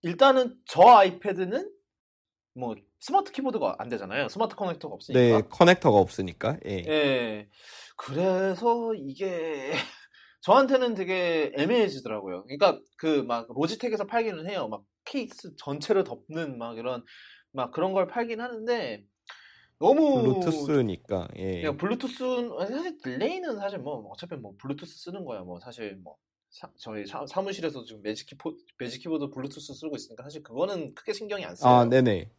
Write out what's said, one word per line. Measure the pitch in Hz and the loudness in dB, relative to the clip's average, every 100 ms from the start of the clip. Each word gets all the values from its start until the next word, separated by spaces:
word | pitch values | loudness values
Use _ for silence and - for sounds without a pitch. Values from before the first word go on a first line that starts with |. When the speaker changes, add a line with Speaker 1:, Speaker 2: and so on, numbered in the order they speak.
Speaker 1:
일단은 | 170 170 269 262 247 - | -6 4 6 6 2 -6
저 | - - | -6 8
아이패드는 | 208 233 190 180 208 185 180 254 403 - _ _ _ _ _ _ _ | 12 12 8 2 -4 -2 -2 -4 -6 -16 _ _ _ _ _ _ _
뭐 | 127 123 107 _ _ | -10 -8 -8 _ _
스마트 | - 370 392 | 0 0 0
키보드가 | - 262 220 110 - | -6 -4 0 -2 -2
안 | 120 | -6
되잖아요. | 113 95 127 123 | -8 -4 -4 -4
스마트 | 196 220 | -2 -4
커넥터가 | - 190 165 151 | -4 -6 -6 -12
없으니까. | - - 131 | -14 0 6
Speaker 2:
네, | 120 110 104 | 6 6 0
커넥터가 | - 175 - 156 104 | 6 6 8 6 6
없으니까. | 92 - 95 - 117 151 | 6 -2 -8 -4 -4 -4
예. | 87 95 156 | -6 -6 -2
Speaker 1:
예. | 156 143 127 117 107 104 _ - - - | 0 2 0 -2 -8 -14 _ -20 -20 -18
그래서 | - - 139 185 185 190 180 233 233 226 | -16 -8 -2 0 0 -2 0 0 0 -2
이게 | 214 139 143 190 175 160 147 131 | -6 -8 -8 -6 -6 -6 -8 -6
<laughs> | 160 - - - _ - _ | -6 -6 -14 -20 _ -20 _
저한테는 | - 240 262 262 247 | 6 6 6 2 2
되게 | 208 180 185 175 165 147 139 | -2 -2 0 2 2 0 0
애매해지더라고요. | 156 240 196 139 120 107 98 90 | 2 2 2 -2 -6 -6 -6 -10
그러니까 | 110 - 202 - _ - | -10 2 2 2 _ -6
그 | 160 147 | 0 0
막 | 120 117 117 | 0 -4 -6
로지텍에서 | 120 160 214 247 220 196 | -4 -4 -2 -4 -4 -2
팔기는 | 233 226 175 165 | -2 -2 -6 -8
해요. | 196 117 | -6 -6
막 | 104 _ _ - | -8 _ _ -8
케이스 | 277 233 - 175 - | -6 -6 -12 -20 -14
전체를 | - 147 147 196 | -8 -8 0 0
덮는 | 185 117 - 160 156 123 | 0 -8 -10 -8 -8 -8
막 | 117 113 | -10 -8
이런, | 120 120 - - - - _ | -8 -8 -12 -20 -20 -20 _
막 | 131 123 | -6 -6
그런 | 156 185 | -2 0
걸 | 190 180 | 0 0
팔긴 | 240 233 220 | -2 -6 -6
하는데 | 247 226 226 240 139 104 101 _ - - - _ _ _ | -8 -8 -4 -2 -4 -8 _ _ -20 -20 -20 _ _ _
너무 | 180 285 302 262 | 4 6 6 4
Speaker 2:
블루투스니까, | 220 196 175 156 143 147 110 87 - 95 - - | 4 2 0 -2 2 2 2 -4 -4 -6 -4 -8
예. | 95 90 | -6 -2
Speaker 1:
그냥 | 151 147 | -4 -2
블루투스는, | 185 240 254 - 254 247 240 151 196 | -4 -4 -6 -6 -4 -2 -4 -6 -6
사실 | 269 359 320 | -4 -8 -8
딜레이는 | - 254 233 370 349 214 | -8 -4 -2 -2 -6 -6
사실 | 202 196 | -6 -8
뭐 | 131 131 101 | -10 -10 -12
어차피 | - 175 | -16 -14
뭐 | 156 104 98 | -14 -14 -14
블루투스 | 135 143 113 - | -10 -10 -10 -16
쓰는 | 175 196 | -14 -12
거야. | 151 107 | -10 -12
뭐 | 90 87 | -12 -14
사실 | 123 117 107 95 | -16 -12 -12 -12
뭐 | 82 71 _ _ _ | -20 -20 _ _ _
사-, | - - _ | -20 -20 _
저희 | 117 107 | -12 -10
사-, | 98 - - | -10 -10 -6
사무실에서 | 185 196 - 165 139 | -6 -6 -6 -8 -8
지금 | 113 107 | -16 -12
매직 | 104 110 - | -8 -8 -12
키포-, | 143 170 151 _ _ | -12 -12 -12 _ _
매직 | 120 117 | -10 -10
키보드 | 170 156 143 | -6 -4 -4
블루투스 | 135 139 143 - | -8 -10 -12 -18
쓰고 | 135 156 | -14 -10
있으니까 | 131 - 113 | -10 -12 -18
사실 | 120 151 | -16 -16
그거는 | - 120 190 190 151 | -10 -4 -4 -4 -8
크게 | - - | -10 -8
신경이 | 208 214 208 | -8 -8 -8
안 | 87 | -8
Speaker 2:
아, | |
Speaker 1:
쓰여요. | 90 127 123 117 | 2 6 6 6
Speaker 2:
네네. | 127 123 95 - | 4 4 0 -6